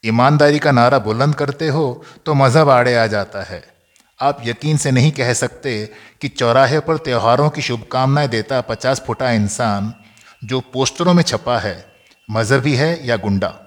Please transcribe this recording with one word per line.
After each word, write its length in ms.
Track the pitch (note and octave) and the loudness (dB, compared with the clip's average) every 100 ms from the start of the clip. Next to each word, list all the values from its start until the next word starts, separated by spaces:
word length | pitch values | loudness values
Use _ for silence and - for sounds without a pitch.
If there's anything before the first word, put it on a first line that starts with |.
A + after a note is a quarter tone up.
ईमानदारी 540 | A2+ A#2 B2+ D3+ D3 D3 | 0 2 4 6 4 4
का 120 | D3 | 2
नारा 260 | C3 A#2+ C3+ | 4 4 2
बुलंद 360 | G#2+ A2 C#3+ | 0 -2 0
करते 320 | C#3+ C#3+ C#3 D#3+ | 0 -4 -4 -4
हो 360 | D3 D3 A#2+ - - - | -2 -4 -6 -16 -14 -2
तो 80 | |
मजहब 340 | D3 C3+ C3+ D3+ | 2 4 4 4
आड़े 260 | B2+ B2 | 4 4
आ 120 | A#2+ A2+ | 2 0
जाता 360 | G#2 G2 G2 | -2 -6 -10
है। 200 | F#2 F2+ - _ _ _ _ _ | -12 -14 -16 _ _ _ _ _
आप 200 | C#3 C#3 | -2 -2
यकीन 320 | A#2 A#2 D3 D3+ | -6 -6 -2 -2
से 140 | D3 | 0
नहीं 200 | B2+ C#3+ | 2 0
कह 200 | D3 B2 | 0 -2
सकते 400 | A#2+ B2 - C#3 A2 G#2+ - - _ | -2 -4 -6 -8 -8 -8 -16 -20 _
कि 80 | C#3+ | -12
चौराहे 500 | - A#2+ A#2+ C3 D3+ | -4 0 4 4 2
पर 160 | D3 D#3 | -2 -4
त्योहारों 500 | D3+ A#2+ G#2+ B2 D3+ | -2 0 2 2 2
की 120 | D3 | -2
शुभकामनाएं 680 | - A#2+ G#2+ C3 C3 C#3+ C#3+ | -6 -6 -6 -2 0 0 0
देता 320 | A#2 G#2 C3 | -2 -2 -4
पचास 400 | B2 A2+ B2+ C3+ | -4 -4 -4 -4
फुटा 300 | - A2+ C3 | -4 -4 -2
इंसान 600 | A2+ G#2 - A#2+ G2+ G#2 B2 _ _ - _ | 0 -2 -2 -2 -2 -6 -10 _ _ -20 _
जो 160 | A2 C3 B2+ | -8 -6 -6
पोस्टरों 420 | C3 C3+ - F3 | -2 -2 0 2
में 80 | F3 | 4
छपा 360 | E3 A#2 - A#2+ | 2 -2 -2 -2
है, 180 | G2+ E2+ - _ _ _ - | -2 -8 -14 _ _ _ -6
मजहबी 460 | A2 A2 C3+ C3 | -4 0 0 2
है 320 | B2+ D#3 E3+ C3 | 0 0 -2 -4
या 100 | A#2 | -4
गुंडा? 360 | G#2 G2 F#2+ - | -2 -2 -2 -8